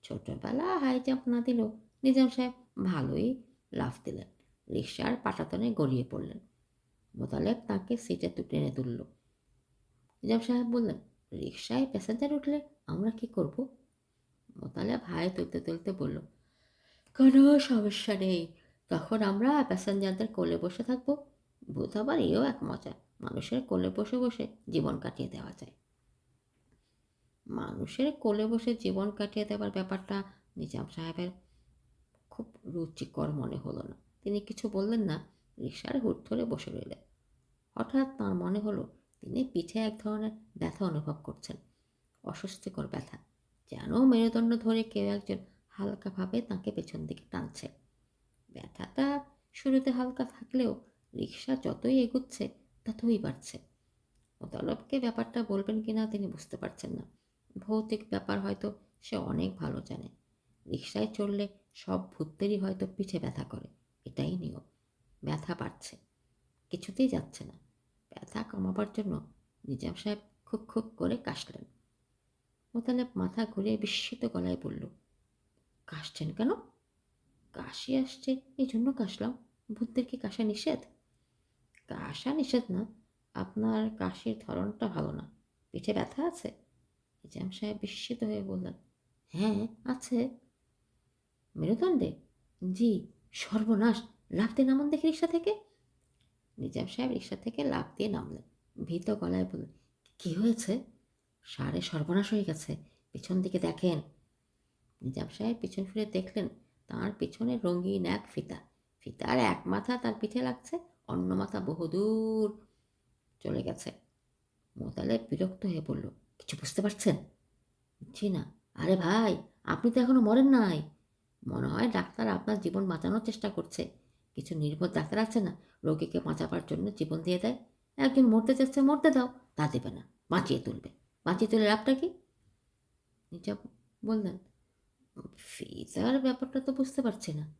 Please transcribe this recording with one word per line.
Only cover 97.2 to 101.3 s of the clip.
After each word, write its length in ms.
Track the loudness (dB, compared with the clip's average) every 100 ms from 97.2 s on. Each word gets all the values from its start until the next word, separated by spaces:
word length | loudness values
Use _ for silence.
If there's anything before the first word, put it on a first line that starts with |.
| -6 -8
থেকে 280 | -6 -2
লাফ 220 | 0 0 -4 -2
দিয়ে 120 | -2
নামলেন। 340 | -2 -4 -10 -16 _ _ -12 -4
ভীত 300 | -4 -2 -2
গলায় 300 | 0 0 0
বললেন, 260 | -4 -10 -14 _ _ _ _
"কি 140 | -4
হয়েছে?" 500 | 2 2 2 0 -2 -4 -20 _ _ _